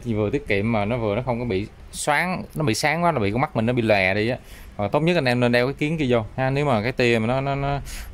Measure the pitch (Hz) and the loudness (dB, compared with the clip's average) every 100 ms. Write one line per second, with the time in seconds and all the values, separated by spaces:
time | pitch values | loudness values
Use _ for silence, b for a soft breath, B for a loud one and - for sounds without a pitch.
0 | 120 107 104 101 - 101 110 113 101 120 | -2 0 0 -2 -2 -2 0 0 0 -2
1 | 110 101 123 117 123 95 147 - - - | -2 -2 -2 -4 -2 -2 -4 -10 -14 -6
2 | - 147 180 180 - 151 143 110 151 160 | 0 0 0 -4 -8 -4 -2 0 0 0
3 | 175 143 98 117 151 123 113 127 113 101 | 0 0 0 0 -2 0 0 2 4 4
4 | 92 101 113 127 - B B - 101 147 | 4 2 0 -2 -8 B B -4 -2 0
5 | 160 175 131 123 123 120 123 135 151 160 | 2 2 2 2 4 4 2 0 -2 0
6 | 131 117 107 - 131 139 147 113 113 - | 2 2 0 -2 -2 0 2 2 0 0
7 | 120 117 110 131 139 139 139 143 - B | 2 4 2 0 -2 -2 -2 -4 -6 B
8 | B | B